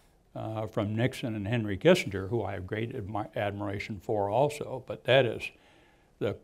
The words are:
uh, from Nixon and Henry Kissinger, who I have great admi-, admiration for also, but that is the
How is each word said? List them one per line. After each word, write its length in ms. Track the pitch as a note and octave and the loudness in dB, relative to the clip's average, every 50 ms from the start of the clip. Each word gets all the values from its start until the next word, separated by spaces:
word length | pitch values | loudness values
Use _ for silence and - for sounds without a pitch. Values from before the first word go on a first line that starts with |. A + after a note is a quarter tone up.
| _ _ _ _ _ _ - | _ _ _ _ _ _ -12
uh, 300 | B2 A2+ A2 A2 A2 A2 G#2+ | -8 -8 -6 -4 -4 -6 -4
from 280 | - B2 G#2 G#2 G#2+ | -2 -2 0 0 0
Nixon 400 | A2+ A#2+ B2+ B2 - - B2 G#2+ | 2 2 0 0 -2 -6 -4 -4
and 120 | G#2+ G2 G2+ | -4 -2 0
Henry 300 | B2 A#2+ G#2+ G#2 G2 F2+ | 0 0 0 0 0 4
Kissinger, 520 | - D#3+ F#3 - - A2 G2 F#2 F#2+ F#2+ | 6 6 6 6 4 -2 -4 -4 -4 -2
who 140 | A#2+ A#2 G2+ | -2 -2 -2
I 100 | F#2+ G2+ | -2 -4
have 120 | G2 F2+ F2+ | -6 -6 -6
great 260 | G#2+ G#2+ A2+ A#2 - | -4 -4 -4 -4 -6
admi-, 400 | B2 G#2 F#2 A2 G#2 A2 - - | -8 -8 -6 -6 -6 -6 -6 -4
admiration 640 | A#2 G#2+ G2+ G2+ G2+ G#2 G#2 G2+ G2 - - A2 - | -2 -2 -2 -2 -2 -4 -4 -4 -6 -6 -8 -8 -8
for 300 | - - A2+ G#2 G2 G2+ | -4 -2 0 0 2 2
also, 540 | G2+ A#2+ C#3+ D3 D3 - - G#2+ B2+ B2+ - - | 4 4 2 2 0 -4 -8 -8 -8 -10 -8 -10
but 160 | A2 - - | -10 -4 2
that 200 | - B2 C#3 C3 | 6 6 6 6
is 180 | A2+ A2 A2 - - - - - - - - - _ _ _ _ _ _ - | 4 0 -4 -8 -10 -12 -14 -20 -20 -20 -20 -20 _ _ _ _ _ _ -4
the 160 | - G#2 G2 - | -4 -4 -4 -4